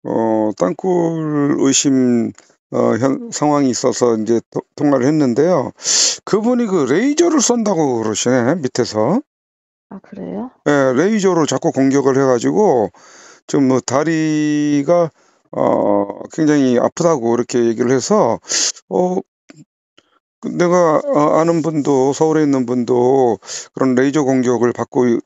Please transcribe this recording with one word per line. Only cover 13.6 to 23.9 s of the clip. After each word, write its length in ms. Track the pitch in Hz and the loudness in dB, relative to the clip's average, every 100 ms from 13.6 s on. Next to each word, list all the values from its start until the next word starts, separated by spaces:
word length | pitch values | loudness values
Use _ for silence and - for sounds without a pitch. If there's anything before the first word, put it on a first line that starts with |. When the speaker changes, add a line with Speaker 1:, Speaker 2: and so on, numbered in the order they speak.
| 131 | 2
Speaker 1:
뭐 120 | 127 | 0
다리가, 1300 | - 131 156 160 156 151 151 147 147 147 143 175 165 _ _ _ _ | 0 -2 0 -2 -2 -2 -2 -2 0 -2 0 0 0 _ _ _ _
어, 560 | - - 113 107 101 101 101 87 | -2 0 0 0 0 -2 -8 -12
굉장히 480 | - 151 147 131 120 | -2 2 2 2 2
아프다고 560 | - - 165 151 117 117 | 0 0 0 0 0 -2
이렇게 300 | 120 123 117 | -2 0 0
얘기를 260 | 110 123 | 0 0
해서, 480 | 131 - 208 131 101 - - - - _ | -2 0 2 2 -2 -4 -4 -4 -6 _
어, 280 | 185 180 185 - _ _ 151 - _ _ _ _ _ _ _ | -2 -2 -4 -8 _ _ -20 -20 _ _ _ _ _ _ _
그 80 | - | -10
내가, 540 | 156 175 180 165 151 285 | -2 2 4 4 2 0
어, 340 | 160 151 156 | 0 2 2
아는 220 | 165 170 | 2 0
분도, 520 | 156 156 139 139 131 | 0 -2 0 2 2
서울에 280 | 139 160 156 | 0 0 2
있는 240 | 151 135 120 | 2 0 0
분도 720 | 123 117 123 123 135 123 101 - - - | -2 0 2 2 2 2 -2 -8 -14 -14
그런 200 | - 135 | -4 0